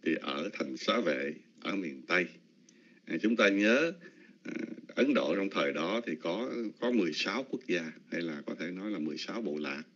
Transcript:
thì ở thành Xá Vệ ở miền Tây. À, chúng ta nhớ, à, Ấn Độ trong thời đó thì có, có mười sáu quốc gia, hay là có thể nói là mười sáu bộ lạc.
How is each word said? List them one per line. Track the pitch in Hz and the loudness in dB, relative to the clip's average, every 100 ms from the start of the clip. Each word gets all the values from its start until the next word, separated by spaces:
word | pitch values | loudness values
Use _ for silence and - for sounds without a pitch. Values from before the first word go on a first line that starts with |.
thì | - 78 | 0 -2
ở | 69 69 92 | -2 -4 -4
thành | - - - | -4 -6 -4
Xá | - 110 | 0 2
Vệ | 92 67 69 78 - - | 2 0 -2 -6 -14 -10
ở | - 98 | -6 -4
miền | 87 67 - | -4 -8 0
Tây. | 90 87 - _ _ - - - - | 2 2 -6 _ _ -20 -20 -20 -20
À, | - 82 | -6 0
chúng | 107 117 | 2 6
ta | 101 | 6
nhớ, | 98 104 123 165 - - - - - | 6 6 6 4 -2 -14 -20 -20 -18
à, | - - - - - | -10 -8 -6 -8 -10
Ấn | - 131 | 2 4
Độ | 147 67 98 | 4 4 2
trong | 98 | 0
thời | 95 71 | 2 0
đó | 69 82 110 117 | 0 0 0 -2
thì | 78 | -4
có, | 85 90 127 120 110 - | -2 -2 -2 -4 -6 -2
có | 120 | 2
mười | 123 87 | 4 4
sáu | 76 - 104 135 | 2 -2 -2 -2
quốc | 127 - | -6 -2
gia, | 87 80 78 - | -2 -2 -10 -8
hay | - | -4
là | 85 73 71 | -4 -4 -8
có | |
thể | 80 82 | -6 -6
nói | 90 104 | -6 -6
là | 98 | -4
mười | 76 73 | -4 -4
sáu | - 104 | -6 -4
bộ | 90 76 | -4 -4
lạc. | 76 69 - | -4 -6 -10